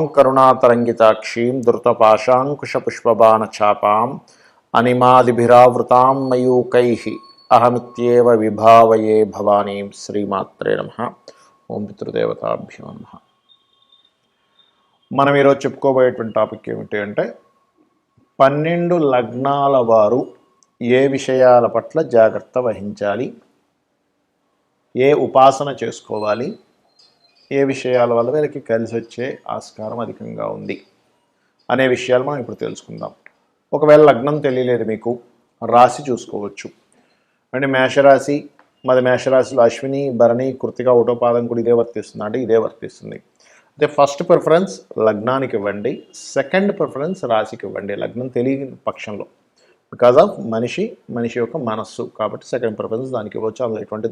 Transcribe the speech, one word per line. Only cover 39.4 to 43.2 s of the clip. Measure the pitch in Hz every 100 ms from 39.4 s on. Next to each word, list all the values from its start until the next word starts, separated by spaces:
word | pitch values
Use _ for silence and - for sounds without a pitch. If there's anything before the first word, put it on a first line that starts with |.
| 123 131
అశ్విని, | 117 113 135 139 139 117
భరణి, | 117 120 131 127
కృత్తిక, | 113 - 127
ఒకటో | 120 113 120
పాదం | 120 120 117
కూడా | 120
ఇదే | 117 120
వర్తిస్తుంది | 117 - 104 113 107
అంటే | 117 117
ఇదే | 113
వర్తిస్తుంది. | 110 - 110 - 107 -